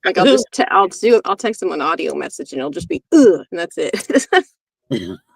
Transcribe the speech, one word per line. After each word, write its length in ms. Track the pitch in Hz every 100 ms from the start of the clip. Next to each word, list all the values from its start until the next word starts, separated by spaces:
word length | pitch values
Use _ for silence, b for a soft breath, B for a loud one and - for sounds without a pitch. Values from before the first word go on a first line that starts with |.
Like, 140 | - -
I'll 60 |
just 220 | 185 262 233
te-, 120 | - -
I'll 200 | 190 196
do, 320 | - 220 233
I'll 120 | - 196
text 260 | - 226
him 100 | 190
an 80 | 156
audio 340 | 147 165 156
message, 380 | 143 139 - -
and 60 | -
it'll 120 | 269
just 180 | - 170
be, 140 | 302 _
Ugh, 320 | 330 254 170 -
and 80 | 175
that's 200 | 170 -
it. 480 | 160 - - 269 - 370 - _ _ _ _
<laughs> 440 | 110 90 92 _